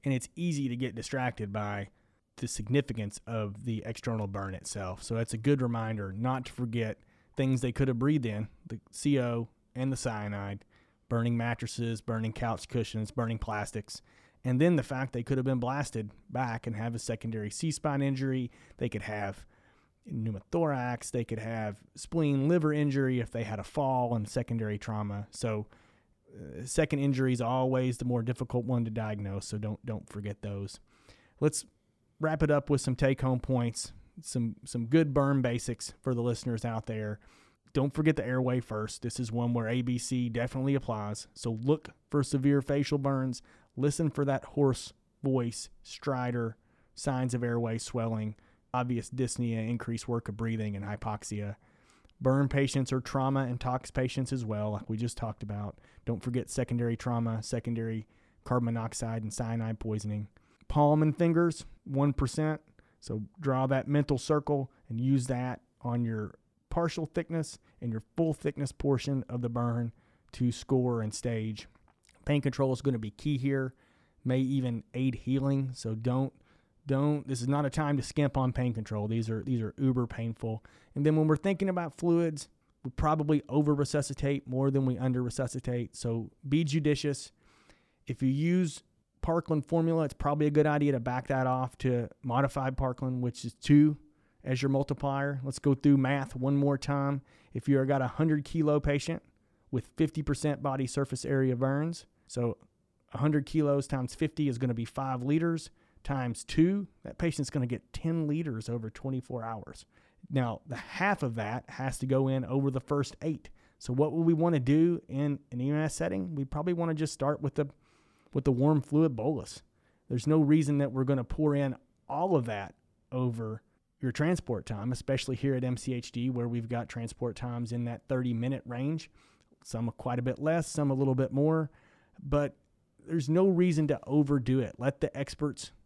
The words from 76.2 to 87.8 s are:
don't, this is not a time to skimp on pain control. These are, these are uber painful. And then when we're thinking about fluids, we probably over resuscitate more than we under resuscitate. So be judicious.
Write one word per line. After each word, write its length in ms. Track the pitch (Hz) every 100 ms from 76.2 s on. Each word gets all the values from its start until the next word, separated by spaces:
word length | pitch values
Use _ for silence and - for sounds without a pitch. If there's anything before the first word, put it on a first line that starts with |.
| 135 _ _ _ _ _ 143
don't, 420 | 135 147 147 135
this 140 | 131
is 60 | 123
not 180 | 143 143
a 60 |
time 260 | 156 147 143
to 60 |
skimp 340 | - - 143 139
on 160 | 127
pain 180 | 123 123
control. 360 | 110 107 107 107
These 240 | 117 110
are, 100 | 110
these 180 | 135 123
are 120 | 110 -
uber 260 | 135 127 117
painful. 580 | - 113 110 113 110 - - _
And 100 | -
then 120 | 143 156
when 120 | 156
we're 100 | 156
thinking 320 | 196 185 196
about 280 | 180 170 -
fluids, 520 | 170 170 170 151 - _ _ _
we 80 | 131
probably 500 | - 156 156 147 151 -
over 240 | 139 151
resuscitate 720 | 143 143 151 139 135 139 139 -
more 220 | 127 139
than 160 | 135 135
we 100 | 123
under 280 | 131 127
resuscitate. 720 | 123 113 127 131 127 123 117 -
So 340 | 120 113 110 _ 139
be 160 | 147
judicious. 680 | 160 151 147 139 147 135 - _ _ _ _ -